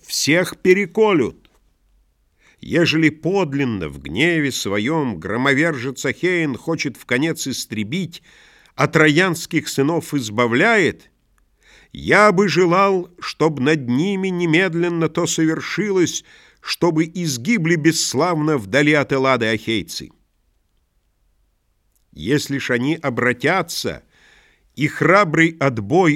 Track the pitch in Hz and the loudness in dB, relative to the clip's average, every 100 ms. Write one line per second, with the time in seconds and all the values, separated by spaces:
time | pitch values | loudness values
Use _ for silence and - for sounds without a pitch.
0 | - - - 165 180 - 185 185 196 - | -10 -4 0 2 0 0 4 4 2 2
1 | 214 180 107 - _ _ _ _ _ _ | 2 4 0 -4 _ _ _ _ _ _
2 | _ _ _ _ _ _ - 147 165 156 | _ _ _ _ _ _ -4 0 2 2
3 | 156 151 160 196 170 139 135 104 82 69 | 0 0 -2 -2 -2 -2 -2 -2 -6 -10
4 | 67 85 165 170 143 - 101 101 110 160 | -8 -2 0 0 -2 -4 -4 -4 -2 -2
5 | 135 90 - 110 135 135 165 147 127 127 | -4 -6 -6 -2 0 2 0 -2 -6 -6
6 | 143 - 175 180 156 131 - 165 147 117 | -6 -4 -2 -2 -2 -6 -6 -6 -6 -10
7 | - 123 160 160 - 120 - 110 104 165 | -4 -2 -2 -4 -6 -8 -8 -8 -6 -6
8 | 170 - _ _ _ _ _ - 143 160 | -8 -10 _ _ _ _ _ -2 2 4
9 | 156 147 190 165 - 160 151 - 135 165 | 4 4 2 0 -4 -4 -4 0 0 0
10 | - 147 110 104 123 117 208 226 156 - | -2 -6 -4 -2 2 2 4 4 2 -2
11 | _ _ _ _ _ _ _ - _ - | _ _ _ _ _ _ _ -20 _ -8
12 | 71 175 214 180 202 151 180 175 196 190 | 0 4 6 4 2 2 2 4 2 0
13 | 175 - - - 156 143 127 160 120 123 | -4 -12 -10 -2 0 0 0 0 0 0
14 | 185 196 190 180 175 156 190 170 175 170 | 0 0 -2 0 2 2 2 0 -2 0
15 | 160 165 170 - 160 160 - - 208 190 | -2 0 -2 0 0 -2 -6 -4 -2 2
16 | 170 - - - _ _ - - 170 156 | 0 -2 -12 -20 _ _ -10 -2 0 2
17 | 165 175 170 123 127 233 160 170 143 151 | 0 -2 -4 -4 -2 0 2 2 2 0
18 | - 127 170 165 151 147 95 123 147 151 | 0 0 0 0 0 -2 0 2 4 2
19 | 135 139 131 127 110 113 113 110 85 - | 2 0 2 2 0 -2 -2 -4 -4 -12
20 | - _ _ _ _ _ _ _ _ _ | -16 _ _ _ _ _ _ _ _ _
21 | _ _ _ _ _ _ _ _ _ _ | _ _ _ _ _ _ _ _ _ _
22 | _ - 82 143 - 139 - 123 127 165 | _ -10 -2 -2 -2 -6 -2 -2 0 -2
23 | 147 120 123 123 139 185 170 - - 78 | -4 -2 -2 0 0 0 -2 -6 -8 -8
24 | _ _ _ _ _ _ _ - 143 - | _ _ _ _ _ _ _ -4 -4 0
25 | 151 190 196 143 165 170 139 113 101 156 | 2 4 4 2 0 2 -2 -2 0 2
26 | 175 | 2